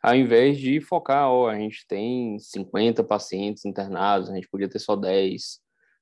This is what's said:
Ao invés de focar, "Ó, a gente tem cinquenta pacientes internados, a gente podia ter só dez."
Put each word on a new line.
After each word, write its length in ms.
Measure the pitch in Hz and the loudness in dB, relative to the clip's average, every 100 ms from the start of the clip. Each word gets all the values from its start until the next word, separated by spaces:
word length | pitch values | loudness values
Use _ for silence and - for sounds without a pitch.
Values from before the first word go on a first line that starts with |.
Ao 140 | - 123 | 4 4
invés 420 | 127 117 135 143 | 6 6 6 2
de 200 | 131 147 | 0 -2
focar, 480 | 151 180 - 139 139 | 0 -4 0 2 4
"Ó, 160 | 127 120 | 4 2
a 60 | 107 | 0
gente 300 | 107 107 - | -6 -8 -8
tem 520 | 98 110 127 120 104 | -6 -4 -4 -4 -8
cinquenta 640 | - - 95 - 113 113 | -10 -10 -6 0 0 2
pacientes 640 | 113 104 - 95 101 104 101 | 0 -2 -2 -6 -6 -6 -8
internados, 640 | 95 98 90 101 101 92 | -8 -8 -2 0 0 -2
a 60 | 95 | -8
gente 120 | 92 | -10
podia 200 | 98 98 | -6 -6
ter 100 | 107 | -6
só 160 | - 101 | -4 -2
dez." 640 | 98 95 95 - - - _ _ _ _ | 0 0 0 -4 -12 -16 _ _ _ _